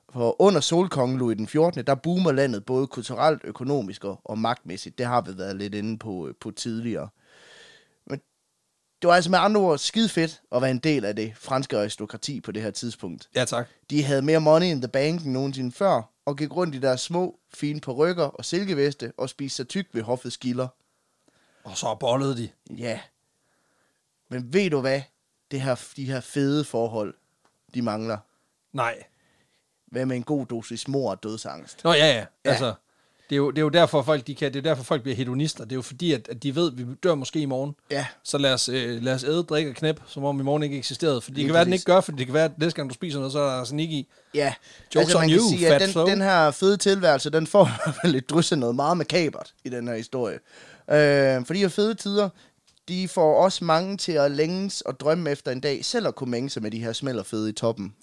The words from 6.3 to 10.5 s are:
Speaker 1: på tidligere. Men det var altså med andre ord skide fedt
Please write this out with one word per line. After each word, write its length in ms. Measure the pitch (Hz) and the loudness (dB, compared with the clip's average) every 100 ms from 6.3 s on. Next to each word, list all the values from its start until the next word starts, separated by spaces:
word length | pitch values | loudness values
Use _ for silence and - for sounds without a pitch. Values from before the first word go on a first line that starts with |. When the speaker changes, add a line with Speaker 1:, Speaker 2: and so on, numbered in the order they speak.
| - | -10
Speaker 1:
på 100 | 110 | -14
tidligere. 580 | - 120 113 117 87 - _ _ _ - - - - _ _ - | -10 -8 -6 -6 -6 -8 _ _ _ -20 -20 -20 -20 _ _ -12
Men 140 | 139 _ _ _ _ _ _ _ - | -12 _ _ _ _ _ _ _ 0
det 60 | 175 | 4
var 60 | |
altså 160 | 175 165 | 6 6
med 80 | 185 | 2
andre 220 | 196 214 | 4 4
ord 180 | 185 147 | 2 2
skide 300 | - 214 220 | 0 0 0
fedt 340 | 170 160 - - | 0 -2 -4 -4